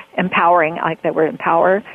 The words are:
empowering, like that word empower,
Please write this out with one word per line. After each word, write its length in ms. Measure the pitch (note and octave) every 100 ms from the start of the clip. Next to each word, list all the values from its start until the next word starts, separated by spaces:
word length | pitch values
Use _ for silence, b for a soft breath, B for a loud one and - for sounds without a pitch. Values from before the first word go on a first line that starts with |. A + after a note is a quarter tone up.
| B -
empowering, 580 | F#3 - E3+ F3 D#3 F3
like 260 | - E3
that 100 | E3+
word 160 | D#3 D#3
empower, 540 | - - E3 F3+ G3 -